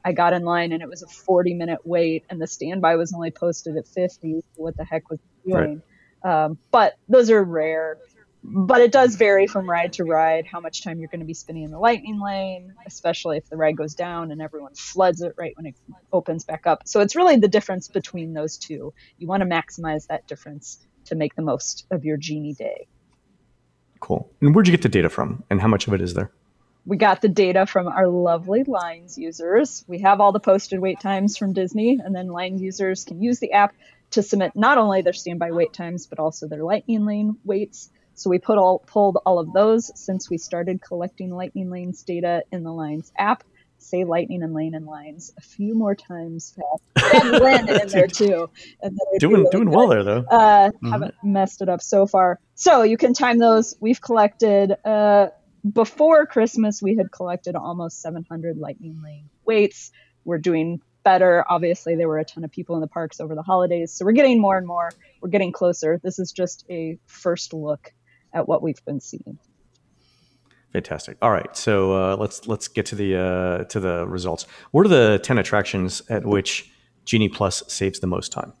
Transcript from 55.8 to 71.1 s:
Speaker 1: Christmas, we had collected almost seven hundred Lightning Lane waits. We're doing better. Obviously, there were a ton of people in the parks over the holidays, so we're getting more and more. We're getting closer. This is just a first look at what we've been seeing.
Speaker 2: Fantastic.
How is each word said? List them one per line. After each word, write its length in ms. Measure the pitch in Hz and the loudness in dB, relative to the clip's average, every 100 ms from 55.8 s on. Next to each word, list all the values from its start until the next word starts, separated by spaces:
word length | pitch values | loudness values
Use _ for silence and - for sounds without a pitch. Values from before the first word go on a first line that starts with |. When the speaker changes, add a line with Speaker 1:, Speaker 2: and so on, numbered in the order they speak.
| 220 - 302 311 302 | -2 4 6 6 4
Speaker 1:
Christmas, 540 | - 226 - 214 208 | 0 0 0 -2 -2
we 140 | 190 226 | -2 0
had 140 | 277 | -2
collected 460 | - 180 180 180 170 | -6 -8 -6 -6 -8
almost 440 | - 175 170 - | -8 -8 -10 -10
seven 220 | 165 165 170 | -12 -12 -12
hundred 280 | 165 165 156 | -10 -8 -8
Lightning 420 | 143 - 160 160 | -12 -14 -16 -18
Lane 280 | 151 147 - _ | -18 -20 -20 _
waits. 460 | - 220 202 - - _ _ _ | 0 2 2 -2 -20 _ _ _
We're 140 | - 170 | -6 -4
doing 420 | 180 160 165 170 _ _ | 0 0 -2 -6 _ _
better. 420 | 202 185 185 175 - | 2 4 6 4 2
Obviously, 480 | 175 170 180 165 165 | 0 0 -2 -2 -2
there 120 | 165 | 0
were 100 | 156 | -2
a 60 | |
ton 200 | 156 - | -6 -10
of 80 | 156 | -14
people 240 | - 170 170 | -12 -8 -6
in 60 | |
the 60 | 156 | -6
parks 320 | 175 160 - | -8 -10 -10
over 140 | 160 | -10
the 80 | 156 | -10
holidays, 500 | 170 185 180 170 165 | 0 0 2 -2 -4
so 120 | - | -2
we're 80 | 185 | 2
getting 280 | 233 269 233 | 6 6 6
more 160 | 202 190 | 4 0
and 100 | 175 | -2
more. 240 | 175 170 - _ _ | -6 -6 -10 _ _
We're 80 | 180 | -4
getting 200 | 190 185 | -2 -2
closer. 460 | 185 180 175 156 170 | 0 -2 0 -2 -2
This 160 | 185 185 | -4 -8
is 100 | 180 | -10
just 340 | - 180 - _ | -6 -6 -8 _
a 280 | 175 165 165 _ | -10 -10 -12 _
first 460 | - 180 175 - | -6 -4 -4 -8
look 400 | 160 151 147 - _ _ _ _ | -10 -8 -8 -10 _ _ _ _
at 140 | 165 - | -6 -2
what 140 | - | -2
we've 200 | 160 139 | -2 -8
been 160 | - - | -10 -10
seeing. 380 | - - - - _ _ _ _ _ _ _ _ _ _ _ _ _ | -12 -18 -18 -20 _ _ _ _ _ _ _ _ _ _ _ _ _
Speaker 2:
Fantastic. 460 | - - 76 - | -8 -8 -12 -12